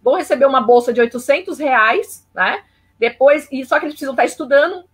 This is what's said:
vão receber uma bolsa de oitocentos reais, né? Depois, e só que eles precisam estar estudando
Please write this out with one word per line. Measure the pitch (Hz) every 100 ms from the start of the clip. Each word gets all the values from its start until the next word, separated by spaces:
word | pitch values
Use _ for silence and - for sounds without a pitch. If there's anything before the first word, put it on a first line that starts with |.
vão | 240
receber | 330 311 277 277
uma | 262
bolsa | 226 240 247
de | 233
oitocentos | 233 240 247 285 370 269
reais, | 294 247 220 277 - - _
né? | - 185 359 _ _ _ _
Depois, | 233 233 269 294 285
e | 262
só | 262 302
que | 311
eles |
precisam | 302 269
estar | 262
estudando | 262 - 277 277 311 381 -